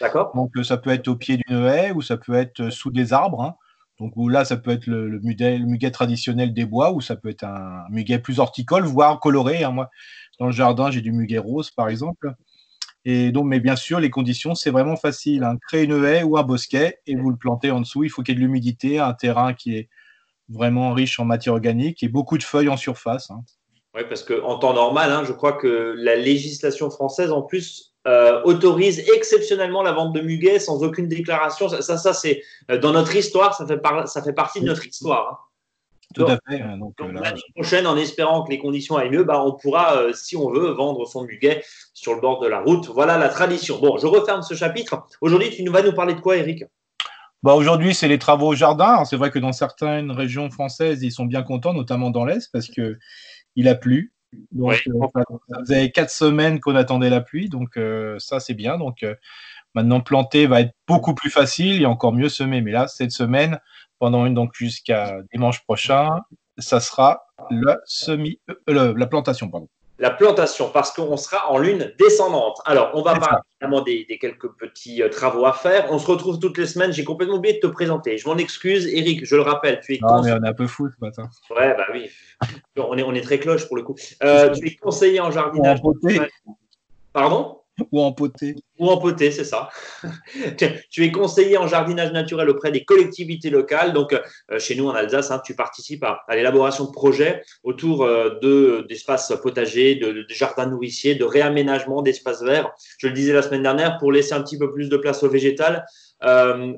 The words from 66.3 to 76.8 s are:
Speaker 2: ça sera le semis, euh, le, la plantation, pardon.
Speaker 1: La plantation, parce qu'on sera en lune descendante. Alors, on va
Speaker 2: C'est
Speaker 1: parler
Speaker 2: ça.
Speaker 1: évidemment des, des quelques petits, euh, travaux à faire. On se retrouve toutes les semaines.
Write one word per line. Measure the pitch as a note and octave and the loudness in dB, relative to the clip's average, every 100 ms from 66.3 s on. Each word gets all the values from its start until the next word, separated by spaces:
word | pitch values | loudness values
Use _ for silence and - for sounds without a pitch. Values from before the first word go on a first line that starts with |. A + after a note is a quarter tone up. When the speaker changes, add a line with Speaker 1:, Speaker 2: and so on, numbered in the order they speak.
| - _ - | -20 _ -16
Speaker 2:
ça | - B2 | -2 0
sera | - - C3+ D3+ - - - | 0 4 4 4 -4 -20 -6
le | A#2 C3 D#3+ | 0 2 0
semis, | - - - D#3 D3+ - - | -2 -8 -4 -4 -4 -8 -14
euh, | - - | -10 0
le, | C#3+ B2+ A2 | 2 2 2
la | A#2+ | 0
plantation, | D3+ C#3 B2+ G2+ | 0 -2 -4 -6
pardon. | E2+ D#2+ _ _ - | -10 -14 _ _ -4
Speaker 1:
La | B2+ | -2
plantation, | B2 G#3 F#3+ D3+ - B2 | 4 4 6 2 0 0
parce | D3 C#3 | 0 0
qu'on | - D#3 C#3+ | -4 -4 -4
sera | - G3 E3+ | -4 -4 0
en | C3+ | 2
lune | E3 G3 A#2 - | 2 0 -4 4
descendante. | G#3 G#3 F#3 D#3 A2 - | 6 6 2 0 -2 -2
Alors, | - C#3 A#2 | 2 2 2
on | D3+ | 0
va | D#3+ | 0
Speaker 2:
C'est | E3 | 2
Speaker 1:
parler | D#3+ B2+ | 2 0
Speaker 2:
ça. | - _ | -2 _
Speaker 1:
évidemment | C#3 C#3 | -2 -2
des, | C3+ A#2 G#2+ | 0 -4 -6
des | A2 | -8
quelques | B2 - A#2+ - | -8 -8 -14 -14
petits, | A2 - B2 A#2 | -16 -16 -10 -2
euh, | A2 | -2
travaux | - C3 A#2+ | 0 -2 2
à | B2+ | 2
faire. | C3 F3 G3 - | 2 2 2 2
On | D3+ | -2
se | D#3 | 0
retrouve | F3 F#3 E3 | 0 -2 -4
toutes | F3+ F3 | -4 -2
les | E3 | -4
semaines. | F3+ | -2